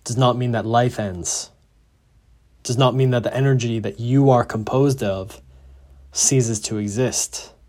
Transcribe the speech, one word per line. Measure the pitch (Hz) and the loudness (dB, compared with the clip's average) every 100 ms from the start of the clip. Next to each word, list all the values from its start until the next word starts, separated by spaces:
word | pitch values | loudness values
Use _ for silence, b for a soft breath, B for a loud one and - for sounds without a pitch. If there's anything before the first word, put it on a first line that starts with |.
does | - 117 | -8 0
not | 127 120 | 2 2
mean | 123 | -2
that | 117 | -2
life | 110 117 123 - | 0 2 2 -2
ends. | 104 87 85 - - _ _ _ _ _ _ _ _ _ _ _ | -6 -6 -6 -8 -10 _ _ _ _ _ _ _ _ _ _ _
Does | - 123 | -6 2
not | 131 123 | 2 4
mean | 131 | 2
that | 123 | 2
the | 107 | 0
energy | 123 139 131 120 113 | 0 2 2 0 -2
that | 104 - | -4 -6
you | 117 131 139 | 0 4 6
are | 123 | 4
composed | 117 113 107 131 143 131 | 2 -4 -2 0 2 0
of | 107 95 95 - - b b b b b b | -2 -4 -8 -14 -20 b b b b b b
ceases | - - 135 113 107 | -2 0 2 0 -2
to | - 110 | -4 -6
exist. | 104 104 127 - - - - - | -4 -2 -2 -2 -6 -10 -16 -20